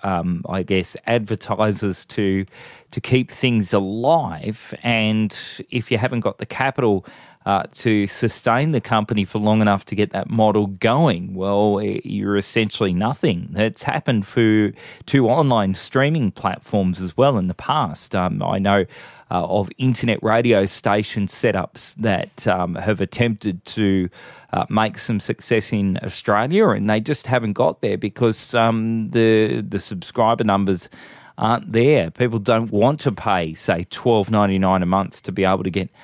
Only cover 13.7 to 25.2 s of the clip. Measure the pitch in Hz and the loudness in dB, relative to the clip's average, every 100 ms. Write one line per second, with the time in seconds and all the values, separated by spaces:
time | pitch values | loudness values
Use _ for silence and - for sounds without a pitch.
13.7 | - - - - 113 98 - 113 107 104 | -2 -6 -4 -2 -2 0 2 4 4 2
14.7 | - - - - 139 117 143 143 117 98 | -2 -18 -20 0 2 4 4 2 2 0
15.7 | 95 - 135 143 160 107 - 98 92 - | -2 -2 0 2 2 -2 -2 -4 -4 -4
16.7 | 104 92 90 92 - 139 113 90 - - | 0 0 -2 -4 2 2 2 -2 -4 -2
17.7 | 151 110 - - 98 90 98 90 98 98 | -2 -2 -6 -6 -2 -2 -2 -2 0 2
18.7 | 101 90 - - - - 90 85 98 95 | 2 0 -6 -20 -18 -6 -4 0 -2 -2
19.7 | - 131 117 117 104 107 113 120 104 98 | -2 0 0 0 0 2 2 4 4 2
20.7 | - - 104 101 - 95 - 117 98 - | -2 0 0 -2 -4 -4 -2 0 0 -4
21.7 | - - - 110 95 - - 113 92 87 | -10 -16 -4 0 0 -4 -6 -2 0 -2
22.7 | - 95 98 95 - 120 107 107 90 - | -2 -2 -2 -2 0 -2 0 -4 -6 -6
23.7 | - 101 95 90 - - - - - - | 0 2 2 0 -6 -20 -20 -6 -4 -2
24.7 | 107 110 - - 104 | 0 0 -4 -4 -4